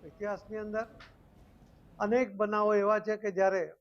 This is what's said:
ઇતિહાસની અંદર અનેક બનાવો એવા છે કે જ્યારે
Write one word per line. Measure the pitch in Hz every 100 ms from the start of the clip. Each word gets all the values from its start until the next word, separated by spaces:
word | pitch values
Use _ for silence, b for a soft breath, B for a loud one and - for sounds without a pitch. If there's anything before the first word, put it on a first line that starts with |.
ઇતિહાસની | 160 - 208 196 - 214
અંદર | 214 214 220 - - - - - - - - - - -
અનેક | 208 240 254 196
બનાવો | 208 214 208 208
એવા | 202 214
છે | 214 214
કે | 214
જ્યારે | 185 190 190 156 160